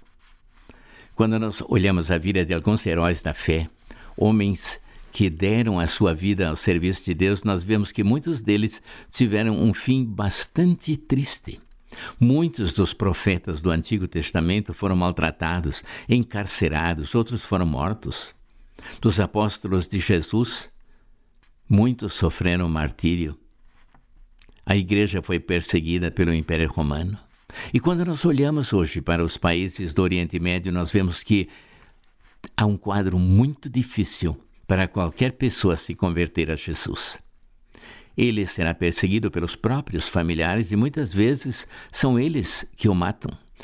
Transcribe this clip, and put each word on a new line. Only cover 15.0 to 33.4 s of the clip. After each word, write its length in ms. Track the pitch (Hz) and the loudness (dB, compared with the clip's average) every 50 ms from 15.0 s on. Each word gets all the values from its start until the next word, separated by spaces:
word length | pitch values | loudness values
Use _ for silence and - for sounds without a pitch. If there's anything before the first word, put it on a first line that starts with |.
| 90 87 87 - 80 80 78 - 82 80 87 90 80 73 69 - - - - - - - | 2 0 0 0 -2 -2 -2 -4 -4 -4 -2 -2 -2 -4 -6 -6 -10 -12 -16 -10 -2 0
encarcerados, 1040 | 127 123 117 - - 101 101 98 - - 101 78 76 78 82 85 85 76 73 - - | 2 2 2 0 -4 -6 -4 -2 -2 0 0 0 0 0 -2 -2 -2 -4 -4 -2 0
outros 300 | 117 113 - 123 - - | 0 0 0 -4 -8 -6
foram 240 | - 104 92 90 82 | -2 0 0 0 0
mortos. 680 | 73 64 71 92 107 - - 71 65 - - - - _ - _ _ - - - _ - - - - - | 0 0 -2 -4 -4 -6 -8 -8 -8 -8 -8 -10 -14 _ -20 _ _ -20 -20 -20 _ -20 -20 -18 -8 0
Dos 200 | - 120 92 101 | 2 2 4 4
apóstolos 680 | 98 90 - 107 107 104 - - - 101 95 92 87 - | 2 0 2 0 0 0 -2 -4 -4 0 0 0 0 0
de 120 | - 95 | -2 -2
Jesus, 720 | 85 - 101 85 80 - - 110 123 120 - - - - - - - - - - _ _ - _ _ _ _ _ _ _ _ _ _ - | 0 2 2 2 0 0 0 0 0 0 -2 -4 -6 -8 -16 -20 -20 -20 -20 -20 _ _ -20 _ _ _ _ _ _ _ _ _ _ 2
muitos 440 | - 104 110 123 123 123 - 98 - | 4 4 6 4 2 -2 -4 -6 -4
sofreram 540 | - - 80 - - - 90 87 90 90 85 | 0 0 0 0 0 0 0 2 2 0 0
martírio. 720 | 80 78 78 73 - - - 82 87 87 82 76 76 - _ - _ _ _ - _ _ - _ _ - _ _ _ - - _ _ _ - - - _ - | 0 0 -2 -2 -4 -2 0 0 0 0 -2 -6 -8 -12 _ -20 _ _ _ -20 _ _ -20 _ _ -20 _ _ _ -20 -20 _ _ _ -20 -20 -20 _ -2
A 100 | - 95 | 2 2
igreja 460 | 101 92 87 104 101 104 98 101 92 | 2 2 2 2 2 2 2 0 -4
foi 180 | - - 92 82 | -2 -2 -2 -2
perseguida 720 | - - 90 87 85 - - 85 80 82 85 90 87 82 | 0 0 -2 -2 0 0 0 0 0 2 0 0 0 -2
pelo 240 | 71 - 90 82 85 | 0 0 2 2 2
Império 340 | 80 76 - 85 80 82 78 | 0 0 -2 -2 0 0 -2
Romano. 480 | - - 76 73 73 78 87 92 104 - - _ _ _ _ - - - - - | -2 -2 -2 -2 -2 -2 -4 -6 -8 -10 -12 _ _ _ _ -20 -16 -14 -10 -4
E 80 | - 127 | -2 0
quando 240 | - 170 180 170 175 | 0 2 0 0 0
nós 220 | 180 165 143 - | -2 -2 0 0
olhamos 480 | 170 147 135 143 147 156 151 131 - - | 2 2 2 2 2 0 -2 -2 0 2
hoje 260 | 98 85 78 - 87 | 2 2 0 -2 -6
para 240 | 69 - 85 85 85 | -2 -2 0 0 0
os 140 | 82 - - | -2 -2 0
países 560 | - 87 85 85 92 92 - - 95 82 78 | 0 0 2 2 0 -4 -6 -6 -8 -4 0
do 80 | 95 | 2
Oriente 380 | 95 90 90 90 87 82 92 87 | 2 2 2 0 -2 -2 -4 -2
Médio, 320 | 85 90 87 92 87 95 | -2 0 -2 -2 -2 -2
nós 180 | 87 90 87 85 | -2 -2 -2 0
vemos 320 | - 101 95 90 85 - | 2 2 2 2 -2 -2
que 260 | - - 110 101 87 - - - - _ - - - _ _ _ _ _ _ _ _ - _ _ - - - - | 0 2 2 2 2 -2 -8 -20 -20 _ -20 -20 -20 _ _ _ _ _ _ _ _ -20 _ _ -16 -6 -2 2
há 80 | 107 | 2
um 100 | 104 104 | 2 2
quadro 440 | 92 - 104 98 101 98 92 90 90 | 0 -2 -2 0 0 0 2 2 2
muito 500 | 90 92 95 104 | 4 6 6 6